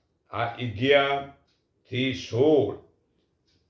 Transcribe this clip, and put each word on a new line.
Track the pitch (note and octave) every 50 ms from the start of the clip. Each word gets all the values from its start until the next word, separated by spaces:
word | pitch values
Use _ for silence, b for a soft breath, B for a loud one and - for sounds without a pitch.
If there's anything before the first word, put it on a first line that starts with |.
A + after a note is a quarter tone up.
| _ _ _ _ _ _
આ | - G#2 A#2
અગિયાર | - - A#2 B2 A#2 G2 G2 B2 C#3 C#3+ C#3 C#3+ C#3 C#3 C#3 C#3 C#3 - _ _ _ _ _ _ _ _ _ _ _
થી | B2 B2 C3 C3 A#2+
સોળ, | - - - G#2+ A#2 C#3 D#3 D#3 C#3 A2 F#2+ F#2 - - _ _ _ _ _ _ _ _ _ _ _ _ _ _ _ _ _